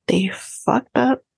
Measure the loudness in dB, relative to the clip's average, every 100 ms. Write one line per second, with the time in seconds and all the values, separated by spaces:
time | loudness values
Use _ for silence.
0 | -2 0 0 -4 -14 -6 0 0 0 0
1 | 2 0 _